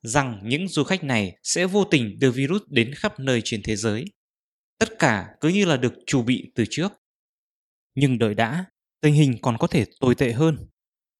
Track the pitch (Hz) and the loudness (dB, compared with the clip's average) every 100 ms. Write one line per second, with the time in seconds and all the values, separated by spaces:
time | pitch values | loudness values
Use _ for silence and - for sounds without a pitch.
0 | 113 139 135 101 107 143 190 156 139 190 | -4 -2 -2 -6 -4 -4 -2 -2 -2 -2
1 | 143 117 95 - - 165 180 202 185 151 | -2 -2 -2 -6 -6 -2 0 0 2 0
2 | 110 104 131 120 135 202 - 135 117 143 | 0 0 0 2 -2 -4 -2 0 0 -2
3 | 214 - 135 120 - 110 107 104 110 107 | -6 -4 -2 -2 -2 -6 -4 -4 -2 -4
4 | 180 - _ _ _ _ _ - 220 - | -8 -16 _ _ _ _ _ -4 -4 0
5 | 143 104 87 - 151 202 185 131 117 - | 2 2 -4 -4 0 2 2 2 0 -2
6 | - 139 113 123 - - 107 - 196 - | -2 -2 0 -2 -4 -4 -4 -4 -6 -8
7 | _ _ _ _ _ _ _ _ _ 135 | _ _ _ _ _ _ _ _ _ 0
8 | 139 120 110 104 113 160 185 _ _ _ | 2 2 0 0 -2 -2 -8 _ _ _
9 | 151 147 139 113 131 110 170 147 101 _ | 4 6 4 2 -2 0 0 0 -2 _
10 | 127 120 127 117 160 120 - _ _ _ | 0 2 0 2 0 0 -8 _ _ _
11 | _ | _